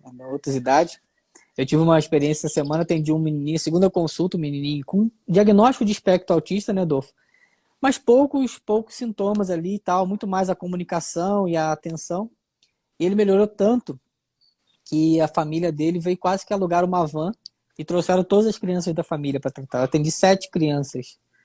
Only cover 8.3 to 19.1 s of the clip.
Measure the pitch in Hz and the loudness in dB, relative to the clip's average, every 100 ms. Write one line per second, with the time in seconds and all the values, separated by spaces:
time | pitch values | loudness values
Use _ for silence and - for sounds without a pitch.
8.3 | 285 254 - - 214 220 - 240 208 202 | 0 -4 -6 -4 -4 -4 -10 -8 -4 -2
9.3 | 208 190 170 175 202 - 180 185 208 196 | -2 -2 -4 -4 -6 -2 0 0 -4 -4
10.3 | 190 185 185 180 180 175 - - 165 185 | -2 -2 -4 -6 -8 -4 -6 -4 -4 -2
11.3 | 208 190 165 156 156 165 160 - 175 226 | 0 0 0 -2 -4 -6 -10 -8 -8 -8
12.3 | _ _ _ _ _ _ - 170 202 202 | _ _ _ _ _ _ -4 0 2 4
13.3 | 190 208 - 202 247 - 135 _ _ _ | 4 2 2 2 2 -2 -14 _ _ _
14.3 | _ _ _ _ _ - 151 160 160 156 | _ _ _ _ _ -4 2 4 4 2
15.3 | 165 156 160 175 151 156 180 170 185 185 | 0 -2 -2 -2 -2 -2 -2 -2 -2 -2
16.3 | 190 - 202 180 170 180 180 156 151 165 | -2 -2 -4 0 0 2 0 0 -2 -6
17.3 | 226 - _ _ - 151 175 170 185 185 | -6 -14 _ _ -14 -4 -2 2 0 2
18.3 | 202 220 208 180 180 170 160 156 | 2 2 -2 -4 -4 -2 -4 -4